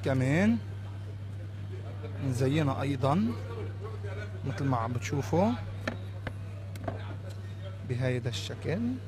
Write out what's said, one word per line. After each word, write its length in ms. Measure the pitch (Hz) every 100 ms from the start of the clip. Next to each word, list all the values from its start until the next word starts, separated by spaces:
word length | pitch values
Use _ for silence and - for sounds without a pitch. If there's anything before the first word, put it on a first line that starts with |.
| -
كمان 520 | 131 127 151 208 226 - - - - - - - - - - - - - - - - 139
نزينها 560 | 123 131 151 147 131
أيضا 500 | 139 - 139 160 220 233 - - - - - - - - - - 139
مثل 180 | - 139
ما 120 | 127
عم 160 | 113
بتشوفوا 580 | 120 - 147 131 160 208 247 - - - - - - - - - - - - - - - - - - - - - - -
بهيدا 400 | 123 131 127 123
الشكل. 500 | 110 - 120 - 175 233 254